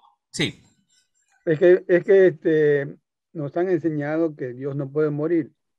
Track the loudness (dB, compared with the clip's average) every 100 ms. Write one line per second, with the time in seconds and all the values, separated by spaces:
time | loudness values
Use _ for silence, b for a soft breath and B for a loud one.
0 | _ _ _ -6 -6 -6 _ _ _ _
1 | _ _ _ _ -4 2 4 4 2 0
2 | 4 4 4 2 0 2 2 0 -2 -12
3 | _ _ _ -12 -8 -4 -2 -2 -2 -4
4 | -4 -2 -4 -4 -12 -10 -8 -8 -6 -4
5 | -2 -2 -2 -2 -4 _ _